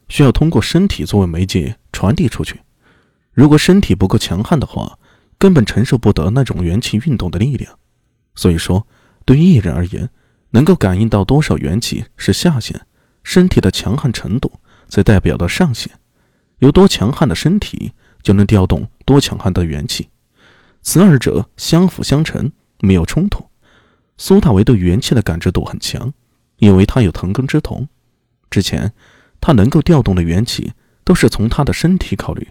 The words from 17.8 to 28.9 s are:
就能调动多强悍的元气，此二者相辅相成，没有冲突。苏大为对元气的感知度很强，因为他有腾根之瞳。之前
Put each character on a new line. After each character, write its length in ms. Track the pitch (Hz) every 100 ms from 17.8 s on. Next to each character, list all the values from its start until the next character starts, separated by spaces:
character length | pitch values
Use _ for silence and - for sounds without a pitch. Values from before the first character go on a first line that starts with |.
| - - _ _
就 120 | -
能 100 | 101 101
调 200 | 107 92
动 200 | - 110 - -
多 120 | 139
强 200 | - -
悍 120 | 98
的 140 | 92
元 240 | 85 73 73
气， 220 | - - _ _ _ _ _ _ _
此 180 | - 147
二 180 | 202 139
者 300 | - - - -
相 320 | - 165 185
辅 140 | -
相 200 | - 139
成， 300 | 160 - 131 - _ _
没 120 | 101
有 140 | 190 -
冲 200 | - 202
突。 160 | - - _ _ _ _ _ _ _
苏 200 | - 196
大 100 | 185
为 100 | 95
对 140 | 117 120
元 240 | 87 92
气 140 | -
的 80 | 120
感 180 | - 82
知 100 | 92
度 140 | 87
很 160 | - -
强， 320 | - - 123 - _ _ _ _
因 180 | 104 92
为 80 |
他 160 | 101 -
有 100 | 101
腾 220 | - 90
根 140 | 98 131
之 160 | 151
瞳。 260 | - - 135 _ _ _ _ _ _
之 100 | -
前 320 | - - 98